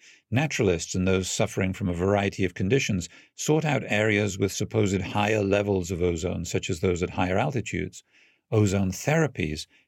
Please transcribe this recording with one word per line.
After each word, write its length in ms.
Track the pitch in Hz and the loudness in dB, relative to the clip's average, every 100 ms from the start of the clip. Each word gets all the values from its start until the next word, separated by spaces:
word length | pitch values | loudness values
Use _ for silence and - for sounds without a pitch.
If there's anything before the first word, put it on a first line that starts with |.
| - - - | -20 -20 -4
Naturalists 640 | 113 151 - 101 82 - | -2 0 2 2 2 -2
and 140 | 95 92 | -2 2
those 200 | 95 92 | 2 0
suffering 440 | - 107 - 95 | -2 -2 0 -2
from 160 | 92 90 | -2 -4
a 40 | |
variety 520 | 85 95 101 101 - | 0 2 2 2 0
of 100 | 92 | -2
conditions 540 | - 95 135 - 95 80 - - | -2 0 0 0 -4 -6 -14 -20
sought 300 | - - 156 | -8 0 0
out 180 | 156 135 - | 2 -2 0
areas 500 | 104 110 104 101 98 | 0 2 2 0 0
with 140 | 101 | -2
supposed 480 | - 107 110 101 95 | -2 -2 0 2 0
higher 420 | 90 104 104 107 | -2 0 2 2
levels 480 | 98 101 101 95 87 | 2 2 2 0 0
of 100 | 85 | -2
ozone, 440 | 90 82 90 90 | 0 0 -4 -4
such 260 | 85 92 - | -4 -4 -4
as 80 | 85 | -2
those 240 | 95 85 | 0 0
at 80 | 90 | -2
higher 260 | - 90 95 | -2 0 0
altitudes. 680 | 147 123 - 90 85 - _ _ _ _ - | 0 -4 -4 -6 -6 -10 _ _ _ _ -2
Ozone 380 | 110 104 98 92 | 2 4 2 0
therapies 800 | 92 - 160 143 - 78 76 - _ | -2 0 2 2 -2 -4 -6 -10 _